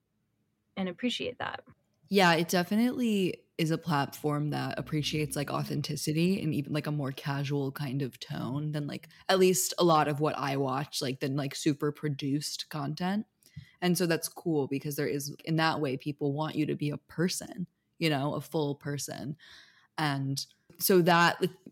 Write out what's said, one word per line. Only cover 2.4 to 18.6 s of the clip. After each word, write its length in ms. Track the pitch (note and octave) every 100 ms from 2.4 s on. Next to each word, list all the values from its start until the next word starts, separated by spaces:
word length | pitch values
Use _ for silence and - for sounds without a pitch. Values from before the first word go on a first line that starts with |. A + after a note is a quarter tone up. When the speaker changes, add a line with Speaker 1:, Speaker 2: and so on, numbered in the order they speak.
| E3+
Speaker 2:
definitely 920 | F#3 F3 G#3 B3 B3+ A#3+ G#3 F3+ - _ -
is 140 | D#3+
a 60 | D#3+
platform 720 | E3+ C#3+ C3+ - D3+ D3 D3
that 300 | C3 C3 -
appreciates, 560 | - D#3 C#3 D3+ D3+ D3
like, 160 | C#3
authenticity 920 | C#3 C#3+ C#3+ D3 D3+ - D3+ F3 G3
and 120 | D#3+ C3+
even, 180 | C#3+
like, 140 | D3+ D3+
a 40 |
more 200 | D3+ C3+
casual 600 | C3+ D3 C#3 C#3 C#3+ C#3
kind 300 | C3+ C#3+ C3+
of 180 | C3 -
tone 520 | - C#3+ A#2 C#3 D3+
than, 160 | D3 C#3+
like, 220 | B2 - - -
at 100 | F#3+
least 360 | F#3 F3+ - -
a 60 |
lot 240 | F3 D#3 C#3+
of 120 | C#3+
what 160 | D3+ -
I 200 | C#3 C#3
watch, 440 | C3+ C3 D3 -
like, 180 | C3+ C3+
than, 160 | C#3+ C#3
like, 180 | C#3
super 380 | - D#3+ C#3+ D3
produced 760 | D3 D3+ C3+ C#3+ C#3+ - - -
content. 580 | D#3 C#3+ D3+ F3+ G#3 - _ _ - - _
And 160 | F3+ E3+
so 80 | F3
that's 220 | D#3+ -
cool 380 | - F3 D3+ C3+
because 280 | C#3 D3 C#3+
there 120 | C#3+
is, 280 | C#3+ C#3+ - -
in 120 | D#3+
that 240 | D#3+ D3
way, 160 | D3 C3+
people 360 | D3+ C#3+ D3
want 220 | C#3+ - -
you 100 | D3
to 80 | C#3+
be 140 | D3
a 80 | D3
person, 680 | - - F3+ - - - F3 _ _ _
you 100 | E3
know, 260 | C#3+ C#3+ -
a 60 |
full 340 | - D#3+